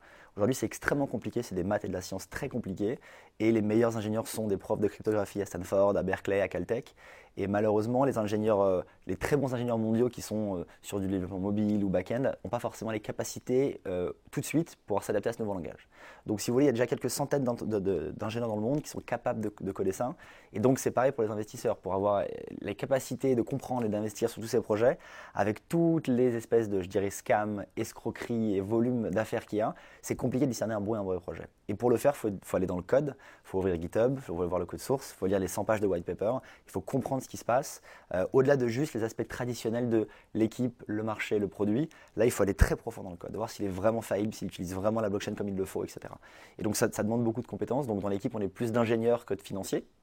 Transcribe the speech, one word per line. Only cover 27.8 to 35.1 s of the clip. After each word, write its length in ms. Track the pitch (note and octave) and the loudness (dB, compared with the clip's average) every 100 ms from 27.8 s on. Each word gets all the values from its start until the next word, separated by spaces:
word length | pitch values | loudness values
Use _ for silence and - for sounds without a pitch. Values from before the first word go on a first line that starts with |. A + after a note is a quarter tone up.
| A2 - A#2 - - A#2 A2 G2 | -6 -6 -6 -6 -2 0 2 2
et 40 | |
volumes 480 | G2 A2+ A#2+ B2 G2+ | 2 2 2 2 0
d'affaires 380 | F#2+ A2 A2+ - | 0 0 -2 -2
qu'il 140 | G#2 | -2
y 20 | |
a, 120 | G#2+ - - - | -2 -4 -14 -10
c'est 140 | - A#2+ | -6 -2
compliqué 280 | C3 B2+ | -2 2
de 60 | G2+ | 0
discerner 240 | A2 G#2+ | 0 -2
un 80 | A2 | -2
bon 120 | G2+ A2+ | -2 -2
et 20 | |
un 40 | |
mauvais 160 | F#2+ F2+ | -2 -4
projet. 280 | - E2+ - _ - | -4 -10 -12 _ -8
Et 60 | |
pour 140 | G#2 B2 | 0 2
le 80 | A#2 | 4
faire, 180 | C#3 | 4
faut, 140 | - A2 F#2+ | 2 -2 -4
faut 160 | - F#2 | -2 0
aller 80 | F#2 | 0
dans 100 | F2+ | -2
le 60 | |
code, 340 | F2+ C3 D3 - - - | 2 2 2 -4 -14 -20
faut 160 | - F#2+ | -6 0
ouvrir 220 | F#2+ E2+ | 2 0
GitHub, 380 | E2+ G#2+ B2 C3+ | 0 2 2 0
faut 160 | C3+ | -4
voir 240 | E2+ F2+ F2+ | -2 0 0
le 80 | F2 | -2
code 140 | E2+ | -6
source, 320 | - C3+ - | -2 -2 -4